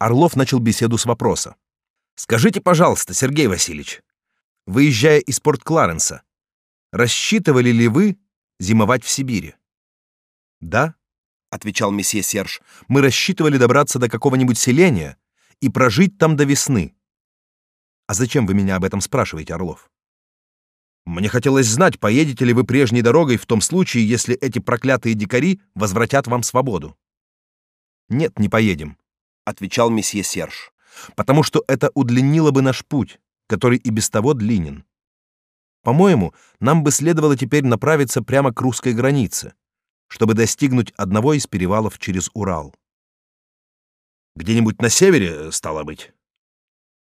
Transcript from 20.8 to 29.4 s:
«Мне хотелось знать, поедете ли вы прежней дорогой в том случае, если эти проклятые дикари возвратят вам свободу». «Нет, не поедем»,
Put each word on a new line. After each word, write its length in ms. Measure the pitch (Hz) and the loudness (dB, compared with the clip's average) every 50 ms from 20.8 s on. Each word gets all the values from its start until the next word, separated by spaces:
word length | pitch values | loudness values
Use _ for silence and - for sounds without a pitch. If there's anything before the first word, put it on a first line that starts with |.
| _ _ _ _ _ | _ _ _ _ _
«Мне 240 | 87 85 87 101 104 | -10 -6 -4 -4 -2
хотелось 380 | - 123 - 143 135 135 131 | -2 0 0 2 2 2 2
знать, 340 | 110 107 117 190 170 123 - | 2 2 2 2 2 2 0
поедете 460 | - 104 110 135 160 147 127 - 131 | -2 0 2 2 0 0 -2 0 0
ли 80 | 120 120 | 2 2
вы 100 | 120 127 | 2 0
прежней 380 | - 117 135 139 104 117 120 110 | 0 2 2 2 2 2 2 2
дорогой 340 | 113 120 165 165 135 120 | 4 4 4 2 2 0
в 80 | 101 - | -2 -2
том 160 | - 117 107 | -2 -2 0
случае, 480 | - - 165 185 185 - - 120 113 104 | 0 0 0 0 0 0 0 0 0 0
если 260 | 120 110 - - 120 | 0 -2 -2 -4 -4
эти 260 | - - 131 - 117 | -4 -4 -4 -4 -4
проклятые 540 | - - 120 120 - 131 131 - - 117 113 | -4 -2 -2 -2 0 0 0 0 0 -2 -2
дикари 460 | 104 104 90 123 123 147 185 185 190 _ _ - | -2 -2 -2 -2 0 0 0 -2 -2 _ _ -8
возвратят 520 | 92 107 101 92 113 113 110 - 139 135 | -4 -4 -2 0 0 0 0 0 0 0
вам 160 | 113 120 120 113 | 0 -2 -4 -2
свободу». 540 | - - 127 131 135 104 85 73 78 - _ _ _ _ _ _ _ _ _ _ _ _ _ _ _ _ _ _ _ _ _ _ - | -2 -2 -2 0 0 -2 -6 -6 -10 -16 _ _ _ _ _ _ _ _ _ _ _ _ _ _ _ _ _ _ _ _ _ _ -4
«Нет, 300 | 110 135 165 - - - | -2 -2 -2 -2 -2 -2
не 100 | 107 95 | -2 0
поедем», 480 | - 110 110 104 90 73 78 73 71 - _ _ _ _ _ _ _ _ | 2 2 2 2 0 -2 -6 -12 -14 -18 _ _ _ _ _ _ _ _